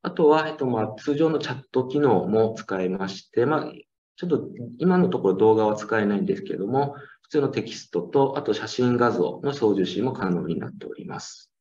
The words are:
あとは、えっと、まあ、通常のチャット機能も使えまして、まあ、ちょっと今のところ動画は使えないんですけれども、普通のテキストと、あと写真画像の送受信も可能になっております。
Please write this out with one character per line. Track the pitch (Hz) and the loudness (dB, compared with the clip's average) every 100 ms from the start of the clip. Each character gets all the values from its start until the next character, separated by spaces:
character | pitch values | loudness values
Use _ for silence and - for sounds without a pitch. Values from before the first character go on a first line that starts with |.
あ | - | -8
と | - 156 | 4 6
は、 | 156 156 | 6 2
え | |
っ | 156 | -4
と、 | 131 | -2
ま | 113 | 0
あ、 | 107 - | -2 -4
通 | - | -4
常 | 143 160 | 2 2
の | 151 | 0
チ | 127 | -4
ャ | |
ッ | 143 - | -10 -4
ト | 131 127 | -2 0
機 | 147 | 2
能 | 143 98 90 | 4 2 2
も | 110 110 - | 2 2 -2
使 | - 95 | -8 -4
え | 92 | -2
ま | 95 95 | -2 -6
し | - - | -8 -6
て、 | - 123 | 0 2
ま | 151 - | 0 -4
あ、 | - - _ _ _ | -14 -20 _ _ _
ち | |
ょ | 180 | -2
っ | |
と | 139 98 - 120 - | -2 -2 -12 -14 -2
今 | 180 180 | 2 4
の | 156 | 4
と | 95 | 2
こ | 95 | 2
ろ | |
動 | 95 110 | 4 6
画 | 110 107 | 6 4
は | 107 | 0
使 | - 113 | -2 0
え | |
な | 101 101 | 2 0
い | |
ん | 90 | 0
で | 95 | -4
す | |
け | - | -4
れ | - | -6
ど | 98 | -2
も、 | 131 143 - - - | 0 -2 -6 -18 -20
普 | _ | _
通 | 156 | 0
の | 135 | 0
テ | - | -2
キ | - | -6
ス | - - | -10 -6
ト | 87 | -6
と、 | 87 139 139 147 | 0 2 2 0
あ | |
と | 143 | -2
写 | 104 113 | -2 -4
真 | - 123 123 | 0 2 4
画 | 120 | 2
像 | 95 - - | 2 -2 -2
の | 139 | -6
送 | 139 110 | 0 2
受 | 95 90 | 2 0
信 | 92 | -2
も | 127 | -4
可 | 127 95 | -2 -2
能 | 87 80 | -2 -2
に | 82 | -4
な | - | -6
っ | |
て | - | -10
お | - | -10
り | - - | -10 -10
ま | - | -12
す。 | - - _ _ | -14 -20 _ _